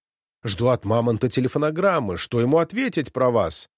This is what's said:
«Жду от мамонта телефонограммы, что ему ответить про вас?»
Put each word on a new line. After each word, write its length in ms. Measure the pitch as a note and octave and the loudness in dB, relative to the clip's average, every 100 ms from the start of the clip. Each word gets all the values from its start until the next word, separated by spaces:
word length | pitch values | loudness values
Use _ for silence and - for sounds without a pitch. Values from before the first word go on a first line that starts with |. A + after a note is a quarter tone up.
| _ _ _ _ | _ _ _ _
«Жду 240 | A2 G2 B2 | -6 0 0
от 180 | A#2+ G2+ | 0 0
мамонта 440 | A2+ A#2+ A2 B2+ | 0 2 0 0
телефонограммы, 880 | C3 B2+ D3 D3+ D#3 G3 D#3+ G#2 E2+ | 0 0 0 -2 0 0 2 -2 -6
что 220 | - A#2+ | -2 0
ему 180 | A#2+ E3 | 2 2
ответить 540 | E3 A3 C4 E3 C3 | 2 -2 -2 -2 -4
про 200 | B2+ B2+ | 0 2
вас?» 380 | A2+ E2+ - - | 2 0 -4 -12